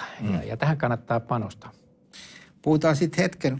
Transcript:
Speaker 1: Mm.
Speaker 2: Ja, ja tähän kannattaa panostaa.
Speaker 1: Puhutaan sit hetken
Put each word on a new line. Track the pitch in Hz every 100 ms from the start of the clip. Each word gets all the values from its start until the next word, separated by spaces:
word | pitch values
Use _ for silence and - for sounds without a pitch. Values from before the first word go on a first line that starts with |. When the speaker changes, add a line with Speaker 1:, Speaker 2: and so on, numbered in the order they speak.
| - -
Speaker 1:
Mm. | 107
Speaker 2:
Ja, | 92
ja | 110 113
tähän | 143 147
kannattaa | 127 117 - 117
panostaa. | 113 123 101 - - - _ _ _ - - - - _
Speaker 1:
Puhutaan | - 156 160 143
sit | 170 -
hetken | 180 - 143